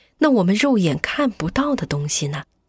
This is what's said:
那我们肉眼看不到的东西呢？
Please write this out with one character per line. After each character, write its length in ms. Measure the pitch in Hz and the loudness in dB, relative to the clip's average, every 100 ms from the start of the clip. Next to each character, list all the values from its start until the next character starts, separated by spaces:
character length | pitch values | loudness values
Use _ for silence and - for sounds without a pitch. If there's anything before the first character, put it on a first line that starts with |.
| _ - | _ 0
那 120 | 302 | 2
我 140 | 247 | 4
们 100 | 175 | 2
肉 240 | 208 285 233 | 2 2 2
眼 180 | 170 160 | 2 -2
看 280 | - - 277 | -4 -2 -2
不 220 | - 160 | -2 -4
到 240 | - 294 | -2 0
的 100 | 269 | -2
东 240 | - 143 147 | -4 -4 -4
西 200 | - 143 | -4 -4
呢？ 160 | 147 - _ | -6 -12 _